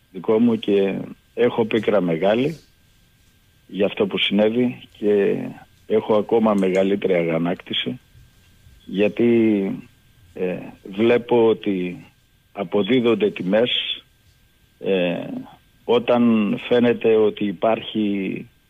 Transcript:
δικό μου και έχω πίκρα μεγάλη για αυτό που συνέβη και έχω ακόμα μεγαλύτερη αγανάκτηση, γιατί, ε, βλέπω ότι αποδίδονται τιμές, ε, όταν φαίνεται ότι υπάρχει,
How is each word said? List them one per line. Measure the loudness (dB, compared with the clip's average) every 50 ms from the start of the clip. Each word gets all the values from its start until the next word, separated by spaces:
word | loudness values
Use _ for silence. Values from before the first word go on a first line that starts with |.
| _ _
δικό | -16 -6 -2 0 2 2
μου | 2 2 2 0
και | 0 0 2 2 2 0 -2 -4 -8 -10 -14 -20 _ _ _
έχω | -2 0 0 0 0 -2
πίκρα | 0 -2 -2 0 0 0 2
μεγάλη | 2 0 0 0 0 0 2 0 0 -2 -4 -8 -16 _ _ _ _ _ _ _ _ _ _ _ _ _ _ _ _ _ _ _ _
για | -10 -4 -2 -2
αυτό | -2 -2 -2 -2
που | -2 -2
συνέβη | -4 -2 0 0 2 2 2 2 0 -2 -2 -4 -8 -14 -20 _
και | -4 0 0 2 2 2 0 0 -4 -6 -10 -12 -16 -20 -20 _ _ _
έχω | -2 -2 0 0 2 0
ακόμα | 0 2 2 2 2 4 2 2
μεγαλύτερη | 2 2 2 2 2 2 2 0 0 0 0 0
αγανάκτηση, | 0 0 0 0 -2 -2 -2 -4 -6 -8 -8 -6 -6 -6 -6 -10 -12 _ _ _ -20 -20 _ _ _ _ _ _ _ _ -20 -20 -20 _
γιατί, | -8 -2 -2 -2 0 0 0 2 2 4 4 4 2 2 0 0 -2 -6 -8 -12 -18 _ _ _ _ _ _ _ _ -10
ε, | -6 -6 -6 -6 -6 -10 -16 -18 -20 -18 -10
βλέπω | -4 0 2 2 2 2 0 2 2 4 4
ότι | 4 2 0 -2 -4 -2 -2 -4 -6 -8 -12 -16 -20 _ _ _ _ _ _ _ _
αποδίδονται | -12 -10 -6 -2 -2 -2 0 2 2 2 2 2 2 2 0 -2
τιμές, | -2 -4 -2 0 0 2 0 0 -2 -4 -6 -6 -10 -12 -14 _ _ _ _ _ _ _ _ _ _ _ _ _ _ -8
ε, | -4 -2 0 0 0 -2 -2 -4 -8 -10 -12 -12 -14 -16 -20 -20 _ _ _ _ _
όταν | 0 0 2 2 2 2 4 4 4 4 2 2 0 -2 -4 -2
φαίνεται | 0 2 2 4 2 2 2 2 2 4
ότι | 4 4 2 0 -2 -4
υπάρχει, | -4 -4 -2 0 0 0 -2 -4 -6 -4 -4 -2 -2 -2 -4 -4 -6 -6 -8 -12 -16 _ _ _